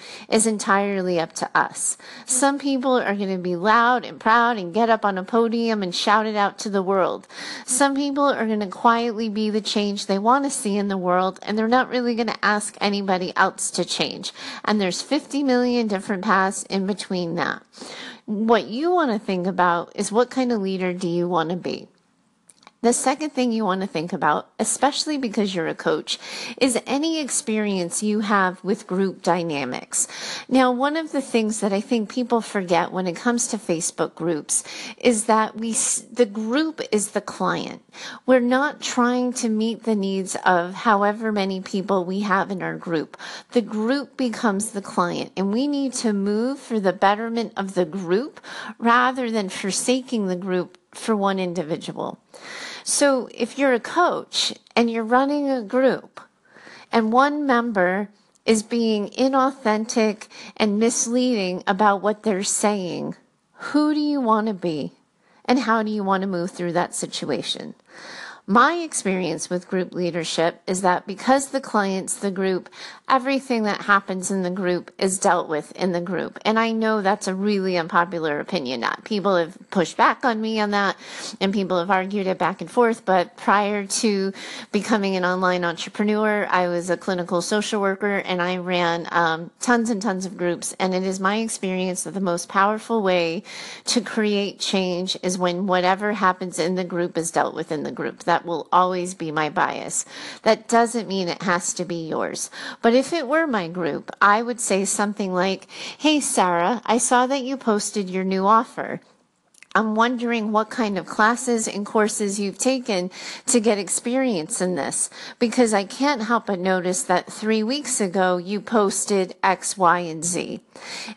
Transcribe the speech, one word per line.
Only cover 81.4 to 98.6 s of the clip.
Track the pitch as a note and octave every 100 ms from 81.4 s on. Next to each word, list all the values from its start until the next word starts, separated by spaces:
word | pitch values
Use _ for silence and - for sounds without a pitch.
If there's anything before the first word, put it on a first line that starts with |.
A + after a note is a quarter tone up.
| G3
people | G3+ F#3+ F3+
have | F3
argued | G3 F#3+ G3+ F#3
it | F#3
back | E3+ F#3
and | E3
forth. | - A#3 A3+ -
But | F#3 F3 -
prior | - G3+ G3+ G#3 G3
to | - A3+ G3+ G3 G3 - - -
becoming | G#3 F#3+ A3 G3 F#3+
an | F3+
online | F#3 F#3 F3+
entrepreneur, | E3+ E3 - - G#3 G#3+ G#3+ G#3 G3
I | F#3 F3+
was | F3 F3
a | E3+
clinical | - F3+ F3 F3+
social | E3+ G#3+ G#3 A3
worker, | G3 F#3+ G#3 G3
and | - F3+
I | F3+ F#3
ran, | F3+ F3+ E3+ E3+ E3
um, | E3+ E3+ D#3+ E3+ -
tons | - A#3+ A3+
and | G#3+
tons | G#3 F#3 F#3
of | F3+
groups. | F3 E3+ - -
And | F#3+ F#3
it |
is | F#3+ F#3+
my | F#3+ G#3+
experience | A3+ - F#3+ F#3 F#3 F3+
that | E3 F#3
the |
most | F#3+ E3+ -
powerful | G3 G3 G#3+ - A#3
way | F#3+ F3+ E3+ E3+ - - - - -
to | B3
create | F#3+ - G#3+ G3+ G3+ -
change | - G3 F#3 F3 F#3 -
is | F3+ F#3
when | F3+ F3 G3
whatever | F#3 F3+ F#3+ G#3
happens | G#3 G3 F#3 F#3 E3+
in | E3
the | F#3
group | F3+ F3 F3 E3+
is | E3
dealt | D3+ C#3
with | - D#3+
in | D#3
the | C#3+
group. | C3+ C#3 -
That | - E3+ E3+
will | E3